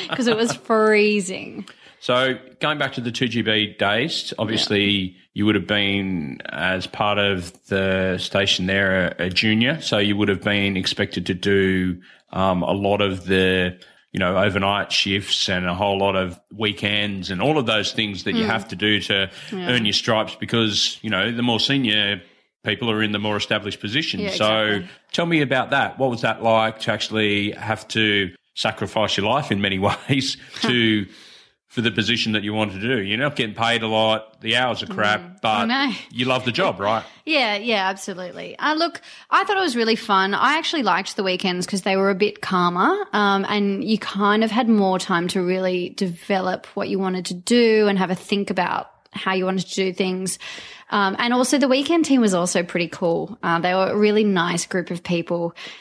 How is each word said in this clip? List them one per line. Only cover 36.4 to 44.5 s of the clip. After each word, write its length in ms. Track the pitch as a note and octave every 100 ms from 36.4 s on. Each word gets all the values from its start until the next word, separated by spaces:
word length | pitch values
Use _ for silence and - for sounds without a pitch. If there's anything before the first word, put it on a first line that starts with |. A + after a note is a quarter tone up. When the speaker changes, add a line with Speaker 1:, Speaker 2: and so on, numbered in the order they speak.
Speaker 2:
the 80 | B2+
job, 280 | A#2 F#3 F#2+
right? 200 | G2 A2 - - -
Speaker 1:
Yeah, 300 | D#4 A3+ G3+
yeah, 320 | A#3+ G#3+ F#3+
absolutely. 720 | G3 - F3+ F3+ E3+ F3 -
Uh, 140 | C#4
look, 260 | D#4 E4+ E4+ - - -
I 160 | D#4 G4
thought 100 | G4
it 60 |
was 160 | F4+ A#3+
really 180 | A3+ A3
fun. 380 | - G3 F#3+ G3+
I 220 | B3+ D4+
actually 260 | D#4+ E4
liked 320 | G#3+ F3 G3 -
the 80 |
weekends 420 | F#3+ F3+ F#3+ F3+ F3+
'cause 160 | G3
they 120 | G3+ F#3+
were 140 | G3
a 60 | F#3+
bit 260 | G#3 -
calmer, 520 | - F#3 F3 F3 A#3+ G4 G4
um, 320 | G#3 G3+ G3 G3
and 360 | G#3 G3+ G3 G3
you 120 | A3
kind 460 | - G3 G3+ G#3+
of 80 | A3